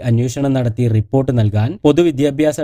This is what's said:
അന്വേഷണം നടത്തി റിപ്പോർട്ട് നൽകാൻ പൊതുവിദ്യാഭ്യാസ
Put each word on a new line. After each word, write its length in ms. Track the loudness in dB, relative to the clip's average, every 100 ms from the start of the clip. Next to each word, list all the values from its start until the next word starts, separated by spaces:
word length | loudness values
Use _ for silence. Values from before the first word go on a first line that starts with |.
| 0
അന്വേഷണം 420 | 0 0 -2 -2 0
നടത്തി 280 | -2 -2 0
റിപ്പോർട്ട് 380 | 0 0 0 0 0
നൽകാൻ 300 | 0 0 -2 0
പൊതുവിദ്യാഭ്യാസ 800 | 2 4 2 0 -2 0 -2 -2